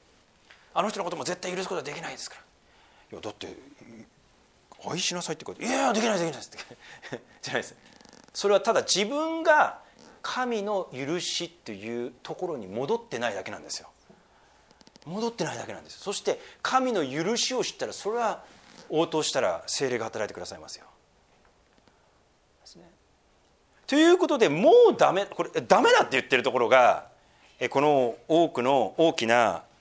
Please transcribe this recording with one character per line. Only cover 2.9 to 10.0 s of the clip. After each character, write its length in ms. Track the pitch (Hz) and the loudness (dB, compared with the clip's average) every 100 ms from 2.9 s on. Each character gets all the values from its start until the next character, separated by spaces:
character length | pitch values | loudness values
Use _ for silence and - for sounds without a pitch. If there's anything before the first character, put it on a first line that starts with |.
| _ _ | _ _
「い 40 | 95 | -14
や、 60 | |
だ 80 | 107 | -12
っ 40 | |
て、 140 | - 95 - - - 117 110 110 _ _ _ _ _ _ - - | -12 -14 -16 -20 -20 -20 -20 -20 _ _ _ _ _ _ -18 -10
愛 140 | 160 | -6
し 140 | 185 | -4
な 80 | 175 | -6
さ 100 | 170 | -6
い」 40 | 156 | -8
っ 20 | |
て 80 | - | -10
書 80 | |
い 20 | 92 | -10
て、 80 | |
「い 60 | 233 | -4
や 60 | 269 | -2
い 20 | 269 | 0
や、 60 | |
で 80 | 220 | 0
き 20 | 220 | 0
な 100 | 196 | 0
い、 40 | |
で 0 | |
き 40 | |
な 60 | 170 | -2
い 20 | |
で 80 | - | -6
す」 80 | - | -12
っ 600 | - - 120 - - - | -18 -20 -20 -20 -20 -14
て。 100 | 120 | -14
<laughs> 220 | - _ | -16 _
じ 100 | - | -8
ゃ 20 | |
な 60 | 131 | -6
い 20 | |
で 60 | - | -6
す。 80 | - - - - - - | -12 -20 -20 -20 -20 -16
そ 140 | - 202 | -4 2
れ 60 | |
は 80 | 196 | 2
た 120 | 220 | 2
だ 80 | 175 | 0
自 240 | - 180 208 | 2 0 0
分 380 | 285 320 330 | -2 -4 -2
が 360 | 320 302 - - - - | 2 4 2 -2 -18 -20